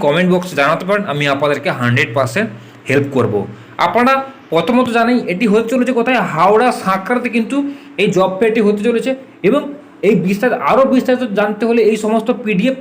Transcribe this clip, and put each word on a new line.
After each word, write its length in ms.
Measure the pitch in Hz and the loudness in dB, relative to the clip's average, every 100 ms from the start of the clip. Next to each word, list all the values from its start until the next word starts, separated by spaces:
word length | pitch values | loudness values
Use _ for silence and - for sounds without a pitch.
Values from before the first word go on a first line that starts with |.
কমেন্ট 240 | 147 160 180 | 0 2 2
বক্সে 220 | 180 - 139 | 0 0 0
জানাতে 240 | 143 165 185 | 0 0 0
পারেন, 140 | 208 165 | -2 -2
আমি 120 | 147 143 | -2 -2
আপনাদেরকে 340 | 139 147 135 180 135 | 0 0 0 -2 -2
হান্ড্রেড 300 | 120 123 151 139 | 0 0 0 0
পার্সেন্ট 320 | 123 196 220 - - - - | -2 -2 -4 -8 -20 -12 -2
হেল্প 180 | 139 139 131 | 0 0 0
করব। 180 | 107 104 - - - - 170 | 0 -2 -4 -10 -12 -4 0
আপনারা 260 | 226 247 269 262 - - | 2 2 2 -2 -12 -4
প্রথমত 380 | 165 175 247 240 226 | -2 2 0 2 0
জানেন 200 | 233 247 175 | 2 0 -2
এটি 120 | 185 220 | -2 2
হতে 140 | 214 226 | 2 0
চলেছে 200 | 247 247 233 | 0 0 0
কোথায়, 200 | 247 240 170 | 0 0 -2
হাওড়া 360 | 151 185 220 247 - | 2 4 4 2 0
সাঁকড়াতে 460 | 190 190 190 247 240 233 | -2 -2 -2 -4 -2 -2
কিন্তু 200 | 220 277 285 - - - | -2 -2 -4 -8 -10 -2
এই 60 | 208 180 | 0 2
জব 140 | 185 - | 0 2
ফেয়ারটি 220 | 226 233 202 | 0 2 2
হতে 140 | 202 233 | 2 0
চলেছে। 220 | 233 233 262 - - 190 | 0 -2 -6 -10 -4 0
এবং 120 | 285 294 - - - 180 | 0 -2 -10 -18 -4 0
এই 60 | 190 | 2
বিস্তার, 260 | 175 202 247 180 147 | 0 -2 -2 -2 0
আরও 140 | 226 269 | 2 4
বিস্তারিত 300 | 262 - 247 240 202 | 2 2 0 -2 -2
জানতে 240 | 208 214 233 | -2 -2 0
হলে, 120 | 233 208 | 2 2
এই 60 | 226 | 2
সমস্ত 240 | 214 226 220 247 | 0 0 -2 -4
পিডিএফ 320 | 214 185 247 262 | -2 0 0 0